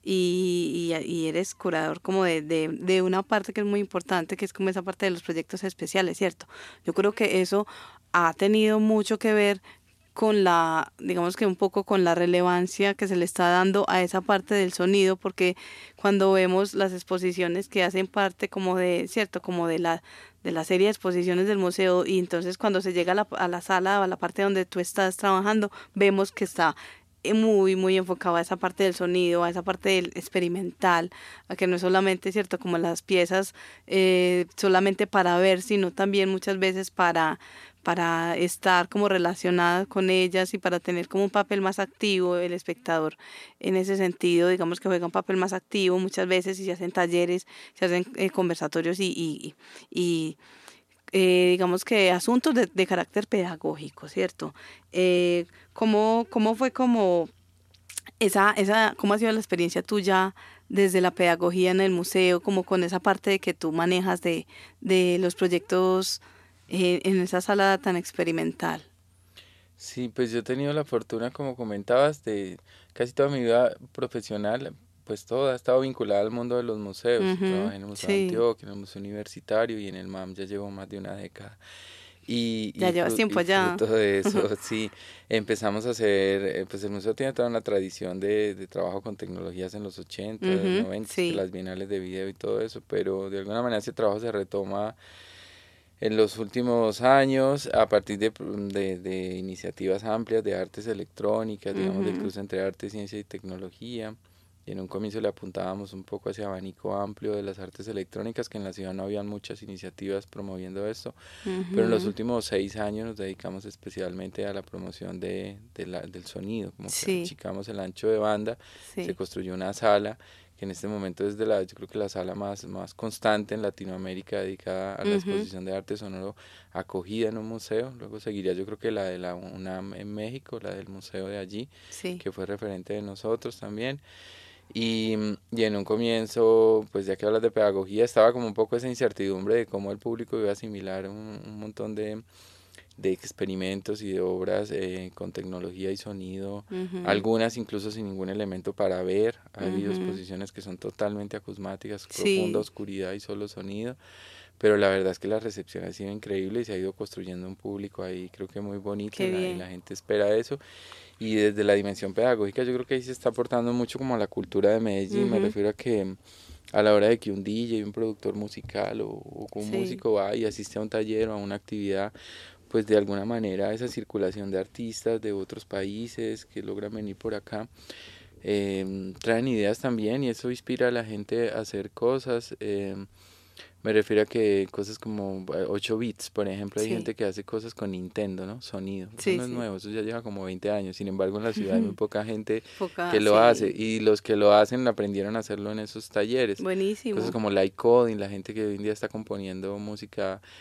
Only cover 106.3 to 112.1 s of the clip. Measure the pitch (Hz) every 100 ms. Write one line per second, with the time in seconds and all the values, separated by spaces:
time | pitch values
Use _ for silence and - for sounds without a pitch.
106.3 | 98 101 95 95 - 101 98 101 104 107
107.3 | 104 98 95 95 - 101 101 92 104 107
108.3 | 113 117 110 98 92 95 95 95 104 101
109.3 | 104 - 107 110 92 95 92 98 98 98
110.3 | - 101 92 92 95 104 110 120 - -
111.3 | - 202 185 180 196 - 185 180